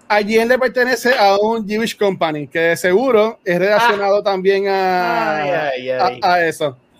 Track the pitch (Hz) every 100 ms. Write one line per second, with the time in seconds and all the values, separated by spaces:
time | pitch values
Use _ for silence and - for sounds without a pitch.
0 | - 208 208 220 226 254 254 247 247 247
1 | 240 262 202 196 214 226 202 214 226 -
2 | 202 175 165 151 143 165 165 170 185 190
3 | 269 220 220 - 196 175 196 208 233 202
4 | 202 202 202 190 190 196 196 190 185 180
5 | 180 170 160 156 143 160 151 131 127 127
6 | 180 123 196 180 165 156 151 127 _